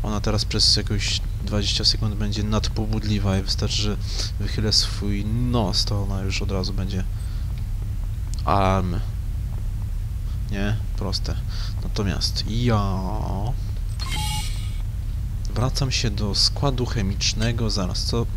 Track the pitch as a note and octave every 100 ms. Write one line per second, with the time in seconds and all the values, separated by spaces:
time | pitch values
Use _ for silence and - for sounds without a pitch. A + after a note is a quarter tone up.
0 | G#2 G#2+ A2 G#2+ - A2 - A#2 G2+ G#2+
1 | - - - - - G#2 G2 - G#2 -
2 | G#2+ G2+ G#2 G#2 G#2 G#2+ - A#2 A2 A2
3 | G#2+ G#2+ G2+ F#2+ F#2+ - G#2+ - G#2+ G#2
4 | - - - - G2+ - G#2+ - - -
5 | G2+ G#2+ G#2+ A#2 B2 A#2+ F#2+ G#2+ - G#2
6 | G2 G2 F#2+ F#2 G2 F#2+ F#2 G2 F#2 F#2+
7 | - - - - - - - - - -
8 | - - - - - G2 F#2+ F#2+ F2+ F2+
9 | - - - - - - - - - -
10 | - - - - - G2 G2+ G#2+ - -
11 | F#2+ F#2+ - - - - - - - -
12 | G2 D#2 - - - A2 A#2+ G#2+ G2+ F#2
13 | F#2 - - G2 G#2+ C3+ - - - -
14 | - - - - - - - - - -
15 | - - - - - - - - C3+ -
16 | A#2 G#2 G#2 G2 - - C#3+ C3+ A#2+ A#2+
17 | F#2+ F#2+ - - A2+ A2+ A2+ G2+ F#2 -
18 | - A#2 A#2+